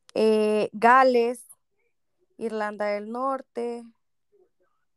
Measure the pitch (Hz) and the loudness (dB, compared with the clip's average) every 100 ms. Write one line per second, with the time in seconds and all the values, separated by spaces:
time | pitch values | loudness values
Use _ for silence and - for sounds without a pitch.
0 | _ - 220 214 214 214 - 214 226 262 | _ 0 2 2 2 0 -2 0 4 6
1 | 262 240 233 247 - _ _ _ _ _ | 6 4 0 -4 -14 _ _ _ _ _
2 | _ _ _ - 226 220 208 208 208 208 | _ _ _ -12 -10 -6 -6 -4 -2 -2
3 | 214 240 269 262 - - 240 233 233 _ | -6 -4 -4 -4 -8 -8 -8 -8 -14 _
4 | _ _ _ 403 _ _ _ _ _ | _ _ _ _ _ _ _ _ _